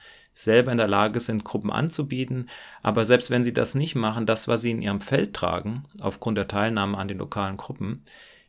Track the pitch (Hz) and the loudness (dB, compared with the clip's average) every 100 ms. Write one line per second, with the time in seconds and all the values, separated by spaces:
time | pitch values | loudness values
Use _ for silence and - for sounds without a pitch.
0 | - - _ - 107 113 123 117 107 101 | -20 -20 _ -2 4 6 6 2 2 2
1 | 107 117 120 110 - 107 104 110 160 - | 2 0 -2 -2 -2 -4 -2 -2 0 -2
2 | 139 127 131 127 123 - - - - 110 | -4 -4 -4 -6 -8 -14 -20 -6 -2 2
3 | 110 123 123 123 120 117 113 135 160 123 | 6 4 4 2 2 2 2 0 0 0
4 | 110 113 110 110 - 117 117 113 104 101 | -2 0 0 0 2 0 0 -2 -2 -4
5 | - 131 202 - 87 90 107 123 - - | 0 0 0 -2 -2 -2 -4 -8 -10 -8
6 | 101 - 113 104 95 101 110 110 101 98 | -6 -4 -2 -2 -2 0 0 0 0 -2
7 | 98 95 98 104 98 98 - - 101 135 | -4 -6 -6 -4 -4 -6 -10 -8 -8 -8
8 | - - - - | -14 -20 -20 -20